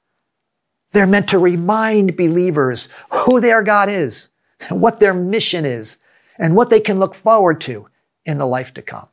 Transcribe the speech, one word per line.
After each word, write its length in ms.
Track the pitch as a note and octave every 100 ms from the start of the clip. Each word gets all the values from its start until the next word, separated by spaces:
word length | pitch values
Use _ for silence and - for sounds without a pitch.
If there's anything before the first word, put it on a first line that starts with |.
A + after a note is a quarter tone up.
| _ _ _ _ _ _ _ _ _
They're 140 | G3+ F#3+
meant 220 | G3+ G3
to 100 | G3
remind 800 | F3+ F3 F3 A3 A3 G#3+ F#3+ E3+
believers 720 | E3+ F3 F3+ D3+ C3 A#2+ - - -
who 300 | - - B3+
their 220 | A#3+ A3+
God 260 | G#3 G#3 G3
is, 420 | G3 C3+ - - _ _ _ -
what 300 | F#3 A3 A3
their 120 | G3+
mission 500 | F3+ F3+ A3 A#3+ F3
is, 340 | D3 A#2+ A2 - _ _ _ -
and 180 | E3 F#3
what 140 | B3
they 100 | G#3+
can 180 | G#3+ F#3+
look 160 | F#3+
forward 460 | - A3 A3 F3+ D#3
to 260 | - A2 - _ _ _
in 140 | - C#3+
the 80 | C3+
life 260 | B2+ B2+
to 80 | -
come. 260 | - - -